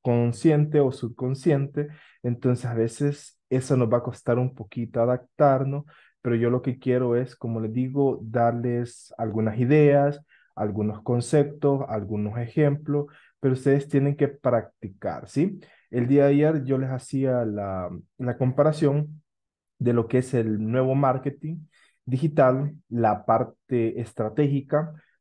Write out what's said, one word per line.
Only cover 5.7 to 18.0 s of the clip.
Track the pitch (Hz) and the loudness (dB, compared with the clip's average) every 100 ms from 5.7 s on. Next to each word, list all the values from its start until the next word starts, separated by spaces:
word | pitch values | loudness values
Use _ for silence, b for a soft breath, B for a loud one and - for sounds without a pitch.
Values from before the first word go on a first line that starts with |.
| 143 147 b b b | -6 -10 b b b
pero | 123 117 | -2 0
yo | 117 | 2
lo | 123 | 0
que | 127 127 | -2 -4
quiero | 127 123 123 120 | 0 0 2 0
es, | 127 | -2
como | - 117 113 | -8 -8 -6
les | 110 | -4
digo, | 117 127 139 139 - | -4 -4 0 0 0
darles | 113 117 117 117 120 120 120 - - - | -4 2 2 2 -2 -2 -4 -10 -20 -8
algunas | 113 107 110 107 | -4 -2 -2 0
ideas, | 123 151 147 143 139 147 _ b b | 2 6 6 6 2 -2 _ b b
algunos | - 107 104 107 107 | -8 -6 -2 -4 -4
conceptos, | - 120 120 151 147 - 143 139 - | -2 -2 2 2 2 0 0 0 -2
algunos | 110 98 104 104 117 | -6 -6 -6 -4 -6
ejemplos, | 117 - 147 147 151 143 143 B B _ | -6 0 2 0 -2 -4 -4 B B _
pero | 135 | -2
ustedes | 127 139 139 139 | 0 2 2 2
tienen | 139 143 | 0 0
que | 143 143 | 0 -2
practicar, | - 127 117 - _ 101 92 95 76 - | 0 0 0 -2 _ -16 -10 -8 -8 -6
¿sí? | 135 185 - B B B | -2 -2 -4 B B B
El | 123 120 | -4 4
día | 143 139 | 6 6
de | |
ayer | 143 151 160 | 6 4 2
yo | 131 131 | 0 -2
les | 131 | -2
hacía | 131 - 135 135 123 | -6 -6 -2 0 0
la, | 117 104 98 92 90 90 | -2 -4 -6 -6 -8 -10